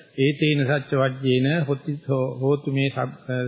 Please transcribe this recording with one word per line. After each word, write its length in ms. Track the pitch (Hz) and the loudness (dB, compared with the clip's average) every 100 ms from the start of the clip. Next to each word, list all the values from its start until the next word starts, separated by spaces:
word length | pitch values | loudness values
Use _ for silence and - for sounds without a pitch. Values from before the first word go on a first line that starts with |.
| - | -14
"ඒ 180 | - 135 | 0 2
තේන 280 | 139 156 147 | 2 2 2
සච්ච 300 | 131 143 131 | 2 0 0
වජ්ජේන 540 | 143 131 131 135 127 135 170 | 0 0 0 0 2 2 0
හොති 300 | 139 135 - 147 135 135 131 123 | 0 -2 -4 -8 -4 -2 -2 -2
හෝතු 340 | 135 143 143 | 0 0 0
මේ 200 | 135 135 | 0 0
සබ්-, 280 | 131 127 143 - 127 | -2 -6 -8 -6 -4